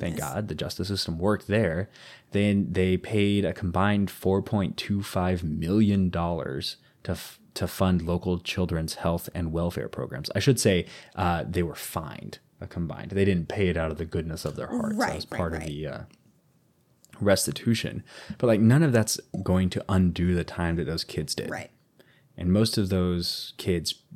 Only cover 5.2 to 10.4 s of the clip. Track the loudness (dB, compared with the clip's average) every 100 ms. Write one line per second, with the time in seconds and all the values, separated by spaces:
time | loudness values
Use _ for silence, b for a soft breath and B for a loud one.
5.2 | 0 0 -2 -2 0 4 4 4 2 0
6.2 | -2 -2 -4 -6 -6 -10 b b -6 -6
7.2 | -8 -18 _ -6 -4 0 2 2 2 -2
8.2 | 0 -2 -2 -2 -2 -2 -4 -4 -2 -2
9.2 | -4 -6 -4 -2 -2 -4 -8 -8 -8 -8
10.2 | -6 0